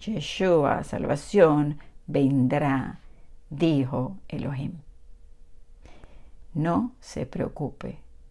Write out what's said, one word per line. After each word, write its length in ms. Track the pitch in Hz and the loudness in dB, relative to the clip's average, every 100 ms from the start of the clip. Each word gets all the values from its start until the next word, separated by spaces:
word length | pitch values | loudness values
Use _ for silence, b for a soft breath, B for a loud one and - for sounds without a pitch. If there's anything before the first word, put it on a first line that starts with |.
Yeshua, 840 | 214 202 - - 190 165 131 - | -6 -6 -6 0 4 6 6 2
salvación, 960 | - - - 147 - 202 160 147 147 147 b - - | -2 -4 -2 -2 2 8 8 8 2 -4 b -16 -2
vendrá", 920 | 147 135 139 127 147 143 135 - - - - - - - | 2 4 4 4 4 2 0 -2 -10 -18 -20 -20 -20 -14
dijo 680 | 147 165 143 131 131 127 190 - | 0 2 4 2 -2 -4 -6 -10
Elohim. 460 | 156 - 131 - 165 - - - - - - - - - - b b b b b b - | -6 -6 -6 -6 -10 -16 -20 -20 -18 -20 -20 -18 -18 -18 -20 b b b b b b -8
No 380 | 147 165 180 240 - | -2 0 0 -2 -8
se 260 | - - | -12 -10
preocupe. 760 | - 175 160 - 139 - - - - - - | -8 -4 -6 -4 -8 -8 -12 -12 -18 -20 -20